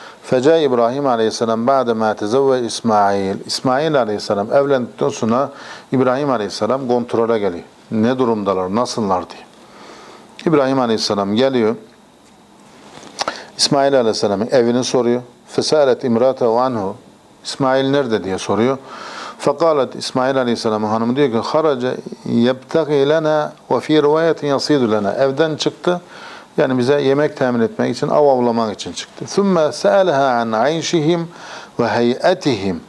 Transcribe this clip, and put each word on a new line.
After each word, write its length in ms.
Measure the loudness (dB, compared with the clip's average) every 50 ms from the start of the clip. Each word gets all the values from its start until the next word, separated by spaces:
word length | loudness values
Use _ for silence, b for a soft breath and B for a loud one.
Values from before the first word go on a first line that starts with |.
| B B B B -4 0
فجاء 300 | 0 2 4 4 4 4 4
إبراهيم 380 | 2 2 2 2 2 0 0 0 0 2
عليه 160 | 2 0 0 0
السلام 320 | -2 -2 -2 0 0 2 2
بعد 180 | 2 2 2 0 0 0
ما 120 | 0 -2 -2
تزوج 500 | -2 -2 0 0 2 2 2 2 0 0 -4
إسماعيل. 640 | -6 -4 -2 2 2 4 4 2 2 0 -2 -2 -4 -6 -6
İsmail 500 | -10 -10 -4 -2 0 0 0 0 2 2 2
Aleyhisselam 520 | 0 0 -2 -6 -4 -4 -2 -2 -2 0 2
evlendikten 560 | 2 2 2 0 0 -2 -6 -6 -4 -4 -4
sonra 400 | -2 -2 -2 0 0 0 0 -2 B B B B B B B B
İbrahim 380 | 0 2 2 2 2 0 0 -2
Aleyhisselam 580 | -2 -2 -2 -6 -4 -4 -2 0 0 -2 0
kontrole 520 | 0 0 0 0 0 0 0 2 2 0 0
geliyor. 240 | 0 -2 -4 -6 -12 -16 -20 -20 -12 -4
Ne 280 | -2 0 2 2 2 0
durumdalar, 560 | 0 0 0 0 0 -2 0 0 -2 -2 -2
nasıllar 480 | -2 -2 -2 -2 -4 -2 -2 -2 -2 -4 -8
diye. 140 | -16 -20 -20 -20 -20 B B B B B B B B B B B B B B B B B -2
İbrahim 340 | 2 2 4 4 2 2 0
Aleyhisselam 560 | 2 0 0 -2 0 -2 -2 -2 0 0 0
geliyor. 400 | 2 2 2 2 2 2 2 0 -2 -10 -20 -20 -20 -20 -20 _ _ -20 -20 -20 -20 -20 -20 -20 -20 -20 -20 -20 -20 -20 -20 -20 -20 -20 -20 -12 -10 -10 B B B B B B
İsmail 420 | -4 0 0 2 2 4 4 4 4
Aleyhisselam'ın 480 | 2 2 0 0 0 0 0 -2 -2 2
evini 320 | 2 2 4 4 2 0 -2
soruyor. 380 | 0 0 0 2 2 0 -2 -4 -10 -20 -20 -20 -6 -4
فَسَأَلَتْ 440 | -4 0 2 2 4 4 4 2 2
اِمْرَاتَهُ 460 | 0 0 2 2 2 2 2 2 0
عَنْهُ. 460 | 2 2 2 0 0 -2 -4 -6 -6 -8 -10 -18 -20 -20 -20 -20 -20 -20 -16 -14
"İsmail 460 | -14 -6 -2 0 0 2 2 2 2
nerede?" 340 | 0 0 0 0 -2 -2 -2
diye 140 | -4 -6
soruyor. 400 | -6 -4 -4 0 0 2 0 0 -4 B B B B B B B B B B B B
فَقَالَتْ 580 | -2 -2 0 2 2 2 2 2 0 -2 -4
İsmail 400 | -10 -10 -4 -2 -2 0 0 0
Aleyhisselam'ın 500 | 0 0 0 -2 -2 -2 -2 -2 -2 -2
hanımı 280 | -2 -2 -2 -2 -2 0
diyor 160 | 0 0 0
ki, 60 | 0
"خَرَجَ 560 | -2 -2 0 -2 0 2 0 0 0 -2 -4 -4 -6 -10 -14 -16 -12 -6
يَبْتَغِي 800 | -2 0 2 2 2 0 -2 -8 -2 -2 -2 0 2 0 2 2
لَنَا 440 | 2 2 0 2 0 0 0 -2 -4 -10 -16 -4 -2
وَفِي 320 | -2 -2 0 2 2 4
رِوَايَةٍ 380 | 4 4 2 2 2 0 0 0 -2 -2 0
يَصِيدُ 400 | 0 2 2 2 2 4 2 2
لَنَا." 220 | 0 0 -2 0
Evden 380 | 0 0 0 2 0 0 0 0
çıktı. 460 | -2 -4 -4 -4 -2 -2 -2 -2 -2 -6 B B B B B B B B B -2
Yani 200 | 0 0 2 2
bize 240 | 0 2 2 2 2
yemek 360 | 2 2 2 2 0 -2 0
temin 220 | -2 -2 0 2 0
etmek 360 | 0 -2 0 -2 -4 -2 -2
için, 120 | -4 -2
av 200 | 0 2 4 4
avlamak 460 | 4 4 4 2 0 0 0 -2 -2 -4
için 200 | -8 -10 -12 -10
çıktı. 320 | -12 -14 -16 -14 -14 -14
ثُمَّ 440 | -4 -2 0 2 2 2 2 2 0
سَأَلَهَا 720 | -2 0 0 2 4 4 2 2 2 2 2 2 2 0 0
عَنْ 120 | 0 0
عَيْشِهِمْ 720 | 0 0 0 0 -2 -4 -2 0 0 2 2 0 0 -2 -8 B B B B B B B B B -2
وَهَيْئَتِهِمْ. 960 | -2 0 2 2 2 2 0 2 2 0 0 2 0 -2 -2 -2 -2 -4 -4 -6 -10